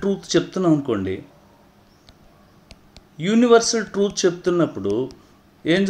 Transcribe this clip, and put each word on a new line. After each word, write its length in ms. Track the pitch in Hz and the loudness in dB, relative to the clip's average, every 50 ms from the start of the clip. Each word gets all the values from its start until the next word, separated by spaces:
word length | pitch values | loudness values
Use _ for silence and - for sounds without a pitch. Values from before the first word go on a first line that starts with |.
ట్రూత్ 260 | - 202 196 190 - - - | -4 -4 -4 -4 -6 -2 0
చెప్తున్నాం 380 | 165 170 - - 190 185 170 156 | 0 0 0 -4 -2 2 2 2
అనుకోండి, 400 | 147 139 127 113 98 95 95 92 - - - _ _ _ _ _ _ _ _ _ _ _ _ _ _ _ - _ _ _ _ _ _ _ _ _ _ _ _ - - _ _ _ - - _ _ - 156 | 2 0 -2 -4 -4 -2 -4 -6 -8 -10 -16 _ _ _ _ _ _ _ _ _ _ _ _ _ _ _ -20 _ _ _ _ _ _ _ _ _ _ _ _ -20 -20 _ _ _ -20 -20 _ _ -8 -4
యూనివర్సల్ 600 | 190 220 226 247 240 233 233 226 - - 226 220 - - | 0 2 2 6 6 6 6 6 2 -2 -4 -4 -4 -2
ట్రూత్ 240 | 196 202 202 190 - - | -2 -2 -2 -2 0 0
చెప్తున్నప్పుడు 720 | 180 170 175 - 185 175 170 156 139 - 104 95 101 101 117 131 120 - - - _ _ _ _ _ _ _ - 156 165 | 0 0 0 -2 -2 0 0 0 0 -2 -6 -4 -4 -2 -2 -4 -6 -10 -16 -20 _ _ _ _ _ _ _ -4 -2 0
ఏం 80 | 190 196 196 | 0 2 2